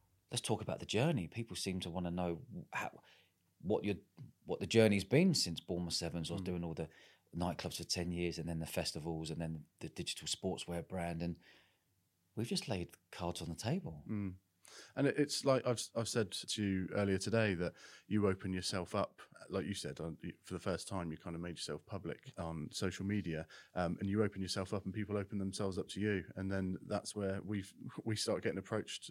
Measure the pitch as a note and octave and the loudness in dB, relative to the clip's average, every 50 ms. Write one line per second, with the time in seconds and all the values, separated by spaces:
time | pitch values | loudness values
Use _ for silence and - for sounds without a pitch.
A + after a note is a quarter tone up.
0 | _ _ _ _ _ - - A#2+ - - A2 - G#2+ - - - - - - G#2 | _ _ _ _ _ -6 -4 -2 0 0 0 0 0 -2 -4 -4 -2 0 2 4
1 | C3 E3 D#3+ A2 E2+ E2 - A2+ A#2 - F2+ - - G2 F2+ F#2 - F2+ E2 F2+ | 4 4 4 2 0 -2 -4 -6 -6 -6 -6 -4 -2 -2 -2 -2 -2 -4 -2 -2
2 | F2+ F2 E2+ F2+ F2+ F2 E2+ D#2 - - - F2 - - - - - - - - | -2 0 0 0 0 0 0 -2 -6 -10 -12 -12 -10 -8 -6 -4 -4 -6 -8 -12
3 | - - - - - _ _ _ _ _ _ - - F2+ G#2+ - F#2+ G#2 G2 D#2+ | -18 -20 -20 -20 -20 _ _ _ _ _ _ -6 -2 0 0 2 2 0 -2 -2
4 | - _ _ - C3+ - - _ _ F#2 F2+ - G2 E2 - A2+ A2 F#2+ G2+ G2 | -4 _ _ -18 -18 -18 -18 _ _ -4 -2 -2 0 4 8 10 10 10 8 6
5 | F#2 - B2 D3 F#3 F#3+ D3+ - - F2+ E2 D2+ - - F2+ F2 F2 E2+ - - | 4 6 6 8 8 8 6 6 4 2 0 -4 -4 -2 -2 0 0 0 0 0
6 | F2 E2 E2 E2+ D#2+ D2+ E2+ F#2+ F#2 F#2 F2+ F2 E2+ E2 D#2+ E2 D#2+ - - - | -2 -2 -2 -2 -2 -2 -2 -2 -2 -2 -2 -2 -2 -2 -2 -4 -4 -6 -8 -12
7 | - - - _ _ _ - E2 F2 F2 E2 - - F2+ - - E2+ - - F#2 | -20 -20 -20 _ _ _ -4 -2 0 0 0 0 -4 -4 -4 -4 -4 -2 0 0
8 | E2+ F2 F2 F2 F2 E2+ E2 E2+ D#2+ E2+ E2 D#2+ D#2+ - - F2+ D#2+ - - E2 | 0 0 0 0 0 0 0 -2 -2 -2 -2 -2 -2 -2 -2 -2 -2 -2 -2 -4
9 | D2+ E2+ E2 D#2+ D#2+ D#2 D#2+ E2 E2 D#2+ D#2+ D#2 D2 - _ - - - - - | -4 -4 -2 -2 -2 -4 -4 -2 -2 -2 -4 -6 -8 -12 _ -10 -10 -8 -6 -6
10 | E2+ - - - - - - - - F#2 F2 - - - F2 E2+ D#2+ - F#2 F#2 | -6 -4 -6 -4 -4 -4 -4 -2 -2 -2 -2 -2 -4 -4 -4 -4 -4 -4 -4 -2
11 | E2+ E2+ E2+ E2 F2 F2 E2+ - - - - - - _ _ _ _ _ _ _ | -2 -2 -2 0 0 -2 -2 -4 -8 -18 -20 -20 -20 _ _ _ _ _ _ _
12 | _ _ _ _ _ _ - - A#2 - G3 F3+ - - G#2+ F2+ E2+ - - - | _ _ _ _ _ _ -4 -4 -2 0 0 -2 0 0 0 0 -2 -4 -8 -12
13 | _ _ - - F2+ F2 F2 - E2 E2 E2 - - A#2+ D#3 G3 - F2 D#2+ D2 | _ _ -8 -4 -2 -2 -2 -2 -4 -4 -4 -2 0 0 0 0 -2 -4 -8 -8
14 | - - A2 G#2 G2+ F#2+ F#2 - _ _ _ _ - - - - - - - C3 | -6 -4 -4 -2 -2 -2 -4 -8 _ _ _ _ -20 -20 -18 -18 -18 -8 0 2
15 | C#3 C#3 - D3+ D3 D3 - - - C#3 C3 B2+ - B2 A#2+ - - - - A#2 | 4 4 4 4 2 2 0 2 4 6 6 6 6 2 2 2 0 -4 -2 -2
16 | A2+ - - A#2+ G#2+ - - - - - - - G#2 G2 F#2+ F#2+ F#2 E2 - G2+ | -2 2 2 2 2 2 0 -6 -6 -4 -2 2 2 4 4 4 2 2 2 2
17 | G#2 G2 F#2+ F#2 - G#2 G#2 A2+ A2 G#2+ F#2 E2 F2 E2+ - - - - - - | 4 4 4 2 2 4 4 4 6 6 4 2 2 0 -2 -4 -12 -20 -20 -16
18 | - - G2+ G#2 G2+ G2 F#2 F#2 - F#2+ F#2 F#2 F2+ - G#2 F#2+ F2 - - - | -4 0 2 4 6 6 4 2 0 -2 0 0 0 0 0 -2 -2 0 2 2
19 | - - - - - - - - - - F#2+ G2 D#2 F#2 G2 - - D2 C#2+ - | 2 2 -2 -8 -20 -20 -20 -20 -8 -4 -2 0 0 0 -2 -2 -4 -4 -4 -4
20 | D#2+ E2+ D#2 - - - - - - - F#2+ - - G2+ F2 E2 - - G2 F#2+ | -4 -4 -4 -6 -8 -8 -10 -10 -8 -6 -6 -4 0 0 0 0 -2 -4 -4 -2
21 | F2 E2 D#2 - - F2+ E2 E2+ E2+ F2 E2 - - - D2+ D2 - - G#2 F#2+ | -2 -2 -4 -6 -6 -6 -6 -4 -4 -6 -6 -6 -6 -6 -6 -6 -6 -8 -8 -6
22 | E2+ E2 - - - - - - F2 E2 E2 D#2 D2 - - - G#2 F#2 - - | -4 -6 -6 -6 -8 -12 -8 -6 -4 -4 -4 -4 -4 -6 -4 -2 -2 -2 0 -2
23 | F#2+ G2 G#2 G#2 E2 E2+ D#2+ D2+ D#2 - - - - - - F2+ F2 E2+ F2 - | -2 0 0 0 0 -2 -2 -4 -4 -8 -12 -20 -20 -8 -2 0 0 0 0 0
24 | G#2 G2 G2+ G#2+ G#2+ G2 - F#2+ F#2+ F2+ - G#2 F#2+ - A2 G2 - F#2+ F#2 G#2+ | 0 0 2 4 2 2 0 -2 -4 -2 -2 -2 -2 -2 -2 -4 -4 -4 -4 -4
25 | G2+ G#2 G#2 G#2 F#2+ - G#2 G2+ G2 G2 F#2 - G#2 G2 F2+ G2 - - - F#2+ | -2 0 0 -2 -2 -2 -2 -2 -2 -2 -2 -2 -2 -2 0 -2 -4 -4 -2 0
26 | G#2 G#2+ G#2 F#2+ E2 - - G2 F#2+ F#2+ G2 F#2+ F#2+ F#2 F#2 - - F2+ G#2 G2 | 2 2 2 2 0 -4 -6 -4 -2 0 0 0 0 0 -2 -4 -4 -2 -2 -2
27 | - - - G#2 G2+ F#2+ F#2+ G2 - F#2+ G#2+ G2+ F#2 - - - - - - - | -2 -2 -4 -2 0 0 0 -2 -2 -2 -2 -2 -4 -6 -10 -14 -12 -10 -10 -6
28 | - A2+ G#2+ - - - G#2 F2 - A2 D2 G2 F#2+ - A2 G#2 - - - - | -2 -2 0 0 2 2 2 2 2 0 0 -2 -2 -2 -2 -2 -2 -2 -6 -8
29 | - - | -10 -10